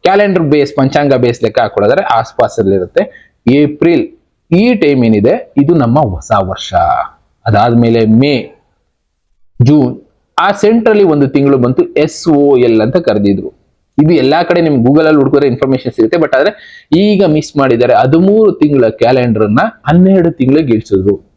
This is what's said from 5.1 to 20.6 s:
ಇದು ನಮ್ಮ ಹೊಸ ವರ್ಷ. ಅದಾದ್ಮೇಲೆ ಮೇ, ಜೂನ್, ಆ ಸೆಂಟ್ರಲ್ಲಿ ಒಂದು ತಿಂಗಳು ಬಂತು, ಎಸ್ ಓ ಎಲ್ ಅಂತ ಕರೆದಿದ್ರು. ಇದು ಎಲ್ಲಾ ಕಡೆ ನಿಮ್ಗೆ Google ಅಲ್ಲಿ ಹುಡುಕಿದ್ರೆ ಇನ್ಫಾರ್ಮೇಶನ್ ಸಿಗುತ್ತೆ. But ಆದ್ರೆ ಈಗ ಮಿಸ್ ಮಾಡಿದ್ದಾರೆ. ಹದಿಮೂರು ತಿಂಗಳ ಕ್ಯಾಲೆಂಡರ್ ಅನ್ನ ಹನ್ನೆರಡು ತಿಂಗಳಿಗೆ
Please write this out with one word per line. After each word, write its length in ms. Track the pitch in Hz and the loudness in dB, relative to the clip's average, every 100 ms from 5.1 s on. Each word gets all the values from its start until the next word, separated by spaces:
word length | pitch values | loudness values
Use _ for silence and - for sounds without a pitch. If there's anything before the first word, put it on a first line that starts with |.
| 107 110 220 - - | 2 0 -2 -4 -2
ಇದು 120 | 143 170 | 0 0
ನಮ್ಮ 240 | 120 127 | 0 0
ಹೊಸ 320 | 139 87 - 104 | -2 -6 -4 -4
ವರ್ಷ. 340 | 92 85 - 87 85 - - _ _ _ - | -4 -8 -6 -4 -2 -4 -6 _ _ _ -4
ಅದಾದ್ಮೇಲೆ 600 | 104 117 120 117 113 110 | 0 0 2 2 2 2
ಮೇ, 580 | 110 139 135 - _ _ _ _ _ _ _ _ _ _ _ | 2 2 -2 -6 _ _ _ _ _ _ _ _ _ _ _
ಜೂನ್, 400 | 123 151 123 - _ _ _ - | 2 2 0 -4 _ _ _ -4
ಆ 120 | 180 | -2
ಸೆಂಟ್ರಲ್ಲಿ 520 | 202 208 233 226 214 | 0 0 2 2 2
ಒಂದು 240 | 190 147 135 | 2 2 0
ತಿಂಗಳು 300 | 139 139 135 | 0 0 0
ಬಂತು, 260 | 120 127 | 0 -2
ಎಸ್ 440 | - - 156 - - | -2 -2 -4 -4 -2
ಓ 300 | 147 143 131 | 2 2 2
ಎಲ್ 240 | 120 110 | 2 2
ಅಂತ 160 | 110 175 | 0 -2
ಕರೆದಿದ್ರು. 680 | 165 107 101 98 - _ _ _ _ - | -2 -2 0 -2 -6 _ _ _ _ -2
ಇದು 100 | 156 | 0
ಎಲ್ಲಾ 300 | 165 131 156 | 2 0 0
ಕಡೆ 180 | 170 175 | 0 0
ನಿಮ್ಗೆ 220 | 165 139 | 0 0
Google 200 | 117 143 | 2 2
ಅಲ್ಲಿ 140 | 156 151 | 2 2
ಹುಡುಕಿದ್ರೆ 300 | 127 139 143 | 2 0 0
ಇನ್ಫಾರ್ಮೇಶನ್ 440 | 123 135 131 127 | -2 -2 -2 -6
ಸಿಗುತ್ತೆ. 260 | - 110 170 | -2 -2 0
But 180 | 151 131 | 0 0
ಆದ್ರೆ 480 | 170 - - - _ | -2 -4 -20 -20 _
ಈಗ 300 | 160 208 202 190 | 0 2 2 0
ಮಿಸ್ 320 | 151 143 147 | 0 -4 -2
ಮಾಡಿದ್ದಾರೆ. 360 | 135 120 120 | 0 0 2
ಹದಿಮೂರು 580 | 123 123 160 185 214 214 | 2 2 2 2 2 2
ತಿಂಗಳ 360 | - 151 143 113 | 2 0 2 0
ಕ್ಯಾಲೆಂಡರ್ 560 | - 120 131 123 110 | 0 0 0 0 0
ಅನ್ನ 160 | 107 110 214 - - | 0 0 -2 -6 -2
ಹನ್ನೆರಡು 440 | 165 185 190 170 | 2 4 2 0
ತಿಂಗಳಿಗೆ 420 | - 127 147 | -2 0 0